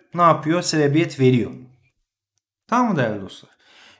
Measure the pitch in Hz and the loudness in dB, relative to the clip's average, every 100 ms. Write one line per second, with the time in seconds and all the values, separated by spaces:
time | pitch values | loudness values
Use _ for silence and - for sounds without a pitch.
0 | _ 170 170 147 151 175 175 160 143 151 | _ 2 2 2 0 -2 -2 0 2 2
1 | 170 - 127 123 92 - - _ _ _ | -2 2 2 2 -2 -10 -20 _ _ _
2 | _ _ _ _ _ _ - 240 240 160 | _ _ _ _ _ _ -4 -2 0 0
3 | 117 104 92 - - _ _ _ - | -2 -4 -12 -18 -20 _ _ _ -20